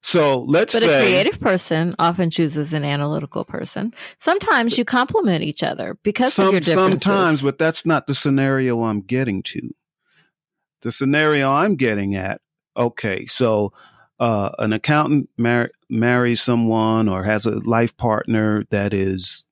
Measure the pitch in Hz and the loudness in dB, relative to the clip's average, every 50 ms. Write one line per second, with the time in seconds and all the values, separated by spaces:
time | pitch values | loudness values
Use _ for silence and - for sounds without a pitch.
0 | - - - 180 151 143 139 127 123 123 143 165 214 - - 233 226 170 151 139 | -6 0 2 2 4 4 2 0 0 2 2 2 2 2 2 2 2 4 4 4
1 | 127 196 185 180 196 - 415 - - 240 190 180 - - 165 156 165 175 170 - | 4 4 4 4 2 2 -2 0 0 0 0 0 0 -2 0 0 0 -2 -2 0
2 | 165 170 170 175 185 165 160 - 170 151 151 156 147 143 160 156 143 143 143 143 | 0 0 2 2 0 0 2 0 0 0 0 -4 -4 -2 -4 -4 -2 -2 -2 -2
3 | 143 147 151 156 - 143 - - - _ - - - 185 - - 196 226 - - | -2 -2 -2 -4 -6 -6 -8 -8 -8 _ -8 -10 -8 -8 -8 -6 -6 -6 -8 -10
4 | - - - _ - - 339 403 - 440 381 254 233 233 226 - 240 - - 247 | -20 -20 -18 _ -2 0 0 0 0 0 0 2 2 0 0 -2 -2 0 0 0
5 | 254 285 - 427 381 226 180 160 170 160 - - - - - - - 87 - - | 0 0 0 0 0 2 0 0 -2 -6 -6 -4 -4 -4 -4 -6 -8 -10 -10 -6
6 | _ 208 208 - 247 254 - - 196 190 196 185 156 151 160 185 185 190 190 135 | _ -4 -2 0 0 0 2 2 2 2 2 2 2 2 2 2 2 2 2 0
7 | - 190 202 196 185 170 156 143 131 139 131 _ 165 160 160 - - 165 165 143 | 0 0 2 2 2 2 0 0 0 -2 -2 _ -2 -2 0 -2 0 0 0 0
8 | - - 143 - - 143 139 135 135 135 135 135 131 127 120 117 113 113 107 104 | 0 -2 -4 -2 0 0 2 2 2 2 0 0 0 0 0 0 0 -2 -2 -4
9 | 95 _ 123 127 135 120 101 95 - - - - - - - _ _ _ _ _ | -4 _ -2 -2 -2 -2 -2 -4 -6 -8 -10 -10 -10 -10 -14 _ _ _ _ _
10 | _ _ _ _ _ _ _ _ _ _ _ _ _ _ _ _ _ 120 117 - | _ _ _ _ _ _ _ _ _ _ _ _ _ _ _ _ _ -6 -4 -2
11 | 135 135 143 147 156 156 151 143 139 135 139 143 165 214 202 139 131 120 107 101 | 0 0 2 2 2 2 2 2 2 2 2 2 2 2 2 2 2 0 0 0
12 | 98 98 98 95 92 95 - - _ _ _ _ _ _ _ - 120 120 - - | -2 -2 -2 -4 -4 -6 -8 -8 _ _ _ _ _ _ _ -2 -2 -2 -2 -4
13 | - 110 95 95 - - - - 127 117 110 107 107 98 _ - - - _ _ | -6 -4 -4 -4 -6 -8 -4 -2 0 2 2 2 0 -2 _ -10 -20 -20 _ _
14 | _ _ _ _ 120 120 113 104 101 98 - - - 110 107 107 - - 151 151 | _ _ _ _ -2 0 0 0 -2 -4 -4 -2 -2 -2 -2 -2 0 0 2 2
15 | 151 - 147 147 127 - _ - 120 120 120 120 120 - - _ _ _ - 113 | 2 2 2 0 0 -2 _ -2 0 2 2 2 0 -2 -6 _ _ _ -2 0
16 | 113 120 123 123 123 120 120 113 - - 123 117 117 113 110 113 110 110 110 113 | 2 2 2 2 2 2 0 0 0 0 2 2 2 2 2 2 2 2 2 2
17 | 110 104 95 92 92 104 107 107 101 117 107 110 - 113 117 113 117 117 - _ | 2 0 0 -2 0 0 0 0 0 -2 -2 -2 -2 0 0 2 2 0 -2 _
18 | - 120 107 107 - - 113 110 110 107 107 104 104 _ - 104 98 101 101 98 | 0 0 0 0 0 -2 0 0 2 2 0 -2 -2 _ -2 -2 -2 0 0 0
19 | 95 98 95 92 90 - - - - _ | -2 -2 -2 -4 -4 -4 -6 -6 -8 _